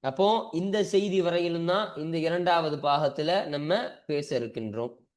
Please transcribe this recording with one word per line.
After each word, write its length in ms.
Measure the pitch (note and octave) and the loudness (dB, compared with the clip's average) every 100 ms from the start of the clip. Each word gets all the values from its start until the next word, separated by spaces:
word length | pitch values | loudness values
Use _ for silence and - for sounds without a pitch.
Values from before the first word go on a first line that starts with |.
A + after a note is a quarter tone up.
அப்போ 240 | C3 C3 G3 A3 - | -4 2 4 2 0
இந்த 240 | D#3+ F#3+ G#3 | -4 0 0
செய்தி 360 | G3 G3 G3+ F#3 | 2 2 2 2
வரையிலும் 440 | F3 E3+ F3 E3+ E3+ | 2 2 0 0 0
தான் 220 | F#3 G#3 - | 0 -2 -6
இந்த 200 | D#3 E3 | -4 -2
இரண்டாவது 600 | D#3+ F3 F3 E3+ D#3+ D3 | 0 0 2 2 2 0
பாகத்துல 520 | C#3+ C#3+ D3+ - D#3 F#3+ F3+ | 2 2 2 0 0 0 0
நம்ம 240 | D3 D3+ G3 B3 - - | -6 0 0 -2 -10 -4
பேச 220 | D3 C#3+ C3 | -4 -2 -4
இருக்கின்றோம். 580 | A#2 A2+ A2 G#2 B2 - _ | -2 -6 -6 -6 -6 -10 _